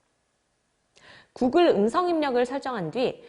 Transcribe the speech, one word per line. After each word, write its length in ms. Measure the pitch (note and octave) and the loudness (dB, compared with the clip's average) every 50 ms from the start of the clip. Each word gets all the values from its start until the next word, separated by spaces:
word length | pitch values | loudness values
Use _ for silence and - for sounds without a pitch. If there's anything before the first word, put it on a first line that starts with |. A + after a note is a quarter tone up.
| _ _ _ _ _ _ _ _ _ _ _ _ _ _ _ _ _ _ _ _ _ - - - - _ _ | _ _ _ _ _ _ _ _ _ _ _ _ _ _ _ _ _ _ _ _ _ -20 -20 -20 -20 _ _
구글 340 | - B3 B3+ B3+ E4+ F4 | -2 -2 2 4 4 4
음성 420 | D4 - G3 G3+ A#3 A3+ F4 F4+ F4 | 4 4 4 2 2 0 0 0 0
입력을 340 | E4+ D#4 D4 C#4 A#3+ A#3+ B3 | 0 0 -2 0 0 0 -2
설정한 460 | B3 C#4 C#4 - C4+ B3 G#3 E3+ D#3 | -2 -4 -8 -8 -6 -6 -6 -6 -6
뒤 320 | - B3 B3+ F#3 - - - | -4 -2 -2 -2 -4 -6 -18